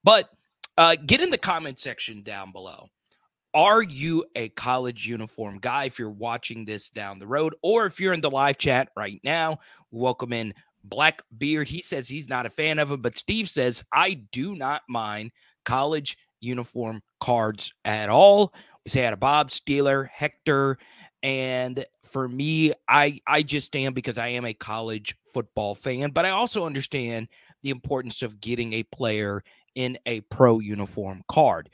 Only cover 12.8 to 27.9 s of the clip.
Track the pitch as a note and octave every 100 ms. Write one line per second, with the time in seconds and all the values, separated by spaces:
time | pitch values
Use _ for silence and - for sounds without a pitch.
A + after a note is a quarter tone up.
12.8 | C#3+ C#3 A#2 - - G#3+ G3 D3 B2+ A#2
13.8 | - C3+ F#3 E3 G#2 B2 E3+ F#3+ C3+ D3+
14.8 | - A#2+ G#2+ G#2 A2 - _ _ - B2+
15.8 | C#3+ D#3 C#3 - _ _ A#2+ B2 A#2+ B2
16.8 | A2+ A2 - _ - A#2+ A2 G#2 - -
17.8 | G#2+ G#2+ G#2 B2 G3 G3+ G3 - - _
18.8 | - C3+ A#2+ G2+ C3 D3 C#3+ - - C#3
19.8 | C#3 C#3 C3+ - D3+ - - C#3 C#3 C3
20.8 | _ - - _ C3+ C3+ C3 B2+ B2+ B2+
21.8 | C3+ _ - C3+ B2+ B2+ D3 D#3+ D#3 -
22.8 | - C#3 D3 C#3+ - D3+ D3 C#3+ - C#3+
23.8 | C3+ B2+ B2 A#2 A#2 B2 A#2+ G#2+ - A2
24.8 | A2+ A2 G#2 - - C3 G#2 - G#2 G2+
25.8 | C#3 B2+ C#3+ D3+ F3+ F#3+ A#3 A3 E3 C3+
26.8 | - C#3 A#2+ A2+ A2+ _ _ _ C#3 B2+
27.8 | -